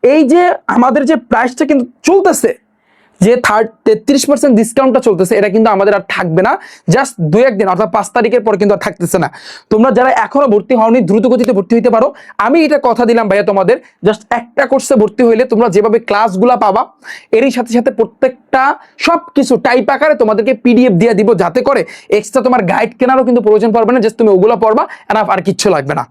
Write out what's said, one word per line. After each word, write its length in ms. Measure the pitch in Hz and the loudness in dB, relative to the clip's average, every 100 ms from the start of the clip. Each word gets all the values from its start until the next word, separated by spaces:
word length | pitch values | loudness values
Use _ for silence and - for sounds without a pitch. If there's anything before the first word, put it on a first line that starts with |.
এই 200 | 240 294 | 2 2
যে 280 | 269 339 359 - - | 2 2 0 -2 -4
আমাদের 380 | - 247 285 269 | 0 0 0 0
যে 100 | 320 | -2
প্রাইসটা 500 | - 226 247 254 285 | -2 -2 -2 -4 -2
কিন্তু 200 | 285 247 _ | -2 -2 _
চলতেছে, 640 | - 381 370 311 220 - _ _ _ _ _ _ 190 | 0 2 2 0 -2 -4 _ _ _ _ _ _ 0
যে 80 | 247 - | 2 0
থার্ড, 200 | 214 226 _ - | 0 -2 _ -2
তেত্রিশ 380 | 214 - 277 - | -2 0 -2 0
পার্সেন্ট 240 | 277 285 226 | 0 2 2
ডিসকাউন্টটা 420 | 226 - 262 240 254 | 2 0 0 0 0
চলতেছে, 260 | 180 180 220 | 0 0 0
এটা 100 | 202 202 | 0 0
কিন্তু 140 | 220 202 | 0 2
আমাদের 180 | 202 202 | 0 0
আর 60 | 190 - | -4 -6
থাকবে 260 | 180 160 202 | -2 0 0
না। 40 | 381 - - - | -2 -8 -14 -2
Just 220 | 165 269 - 160 | 0 -2 -4 -2
দু 60 | 185 262 | 2 2
একদিন, 180 | 202 190 | 0 -2
অর্থাৎ 160 | 180 214 214 | -2 -2 -2
পাঁচ 120 | 190 240 | -2 -2
তারিখের 260 | 240 240 214 | 0 0 0
পর 80 | 202 | 0
কিন্তু 120 | 202 202 | 0 0
আর 60 | - | -4
থাকতেছে 320 | 202 175 185 | -6 -6 -4
না। 60 | 143 - - - _ | -6 -8 -20 -20 _
তোমরা 180 | 214 247 214 | 0 2 2
যারা 140 | 254 - - | 0 0 -2
এখনো 200 | 277 285 | -2 0
ভর্তি 200 | 208 202 254 | 0 0 0
হওনি, 200 | 220 233 165 | 2 2 0
দ্রুত 160 | 208 254 | 0 0
গতিতে 220 | 254 - 208 | 0 0 -2
ভর্তি 160 | 185 233 | 0 0
হইতে 140 | 226 226 | 2 0
পারো। 120 | 247 - - - 214 | -2 -4 -20 -6 0
আমি 120 | 320 311 | 2 2
এটা 120 | 294 254 | 0 0
কথা 160 | 226 240 | 0 0
দিলাম 160 | 233 214 | 0 0
ভাইয়া 160 | 196 208 | 0 0
তোমাদের, 260 | 196 185 254 - _ 180 | 0 0 -2 -4 _ -2
just 140 | 214 - 240 | -2 -4 -8
একটা 240 | 233 - 269 | -6 -6 -2
কোর্সে 240 | 269 - 262 | -2 0 0
ভর্তি 200 | 214 - 240 | 0 2 2
হইলে 160 | 220 208 | 2 0
তোমরা 160 | 220 240 180 | 0 0 0
যেভাবে 220 | 214 220 233 | 0 -2 -2
ক্লাসগুলা 460 | 202 220 185 233 247 | -2 -2 0 0 2
পাবা, 180 | - 190 - _ - - _ 220 | 0 -2 -4 _ -20 -20 _ 0
এরই 140 | 269 247 | 0 -2
সাথে 140 | 233 233 | -2 -2
সাথে 140 | 240 254 | -2 -2
প্রত্যেকটা 640 | 226 _ 254 254 _ 269 269 - - _ - | -6 _ -4 -4 _ -2 -2 -4 -10 _ -2
সবকিছু 460 | 330 - - 262 240 269 | -2 -2 -2 0 0 0
টাইপ 220 | 254 220 | 0 0
আকারে 220 | 285 302 302 | 0 0 0
তোমাদেরকে 320 | 220 214 220 233 | 0 0 -2 0
পিডিএফ 300 | 247 220 254 180 | 2 2 2 2
দিয়ে 120 | 226 208 | 2 2
দিব, 100 | 208 202 | 0 0
যাতে 160 | 175 175 240 | 0 -2 -2
করে 140 | 254 160 - - 208 | -2 -4 -10 -4 -4
এক্সট্রা 240 | 208 269 240 | -2 -2 0
তোমার 140 | 247 175 | 0 0
গাইড 200 | - 226 - | -2 -4 -2
কেনারও 240 | 254 262 247 | 0 0 2
কিন্তু 140 | 247 208 | 0 2
প্রয়োজন 220 | 214 220 220 | 2 2 0
পড়বে 160 | 220 247 | 0 0
না, 40 | 220 | -2
just 120 | 226 | 0
তুমি 100 | 220 190 | 2 4
ওগুলো 200 | 208 226 | 2 2
পড়বা, 200 | 220 220 359 - _ | 0 0 -2 -8 _
enough, 180 | 208 214 | -4 -2
আর 60 | 190 180 | -2 -4
কিচ্ছু 220 | 185 208 165 | -2 0 -2
লাগবে 180 | 135 147 | -2 -6
না। 60 | 123 | -8